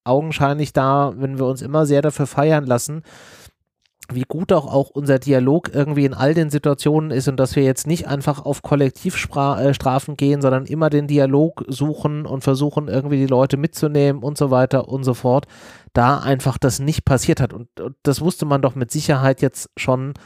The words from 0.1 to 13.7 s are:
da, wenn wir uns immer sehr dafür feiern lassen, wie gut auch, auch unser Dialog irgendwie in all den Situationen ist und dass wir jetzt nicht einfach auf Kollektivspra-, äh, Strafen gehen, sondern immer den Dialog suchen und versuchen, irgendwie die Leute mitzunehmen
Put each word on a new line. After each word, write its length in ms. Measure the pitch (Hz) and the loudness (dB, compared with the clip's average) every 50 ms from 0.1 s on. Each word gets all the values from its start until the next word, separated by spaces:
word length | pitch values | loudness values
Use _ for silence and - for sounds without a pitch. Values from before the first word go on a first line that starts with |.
| 127 143 156 160 143 - 143 139 143 151 147 - - | 0 0 0 -2 -2 0 0 0 0 -2 -4 -2 0
da, 400 | 147 131 135 139 139 143 139 90 | 0 2 2 2 2 2 0 -2
wenn 220 | 123 135 135 135 131 | -4 -6 -6 -4 -2
wir 80 | 131 | -2
uns 160 | 127 135 127 - | -2 -2 -4 -6
immer 240 | 139 147 156 156 | -2 0 0 2
sehr 160 | 143 143 143 147 | 4 2 2 2
dafür 240 | 151 - - 143 | 0 -2 -2 -4
feiern 400 | - - - 147 160 160 151 143 | -2 0 0 2 4 2 2 2
lassen, 340 | 127 123 120 - - 151 165 - - - - - - - - - - _ _ _ _ _ _ _ _ _ _ - - | 0 0 0 -2 -4 -10 -12 -12 -16 -20 -20 -20 -20 -20 -20 -20 -20 _ _ _ _ _ _ _ _ _ _ -14 -8
wie 140 | 123 127 117 | -6 -6 -6
gut 240 | - - 156 185 - | -6 -6 -6 0 2
auch, 140 | 190 156 139 | 2 2 2
auch 240 | - - 139 139 - | 2 0 0 0 0
unser 280 | - 143 143 139 135 | -4 -4 0 2 2
Dialog 540 | 131 127 143 135 127 127 135 147 180 - - - | 2 4 2 2 4 4 4 2 2 0 -2 -2
irgendwie 300 | 143 143 151 147 143 139 | -2 0 0 0 0 0
in 100 | 135 131 | 0 0
all 200 | - 131 147 165 | 0 0 2 2
den 160 | 170 160 147 | 2 0 0
Situationen 600 | 143 147 - 147 139 - - 147 151 156 156 156 | 0 0 0 0 0 2 2 2 2 2 0 0
ist 180 | 127 143 131 147 | -2 -2 -2 0
und 80 | 131 | 0
dass 180 | 131 131 127 - | 0 0 0 2
wir 80 | 151 139 | 2 2
jetzt 240 | 131 131 - - | 2 2 0 -2
nicht 200 | 147 170 170 - | -2 -2 -2 -2
einfach 360 | - 135 143 - 151 143 147 - | -6 -6 -4 -2 -2 -4 -4 -4
auf 180 | 147 139 - | -6 -6 -6
Kollektivspra-, 1000 | - - 147 143 139 131 - - - 185 - - - - - 143 139 139 135 - | -2 0 2 2 2 0 0 -4 -8 -6 -6 -6 -8 -6 -2 -2 0 0 0 2
äh, 120 | 131 139 131 | 2 2 2
Strafen 440 | - - 131 127 135 - - 143 | 2 0 0 0 0 -2 -4 -4
gehen, 240 | - 139 139 143 143 | -2 0 0 2 2
sondern 240 | 139 131 127 131 123 | 2 2 0 0 -2
immer 240 | - 143 156 160 151 | -4 -2 0 0 2
den 180 | 147 147 147 | 2 0 0
Dialog 560 | 143 147 143 135 135 135 143 156 165 - - - | 2 2 2 4 4 4 2 2 2 -2 -8 -10
suchen 580 | - 135 127 143 151 151 - - 147 147 147 156 | -8 -4 -2 -2 -2 -2 -2 -4 -4 -4 -4 -6
und 180 | - 135 135 - | -6 -6 -4 0
versuchen, 460 | 139 135 131 147 147 - 151 151 127 | 0 0 0 0 -2 -2 -4 -4 -2
irgendwie 280 | 98 135 139 147 143 | -4 -2 -2 0 0
die 100 | 135 135 | 0 2
Leute 280 | 131 131 123 135 131 143 | 2 2 2 2 2 0
mitzunehmen 640 | 135 147 - | -2 -2 -4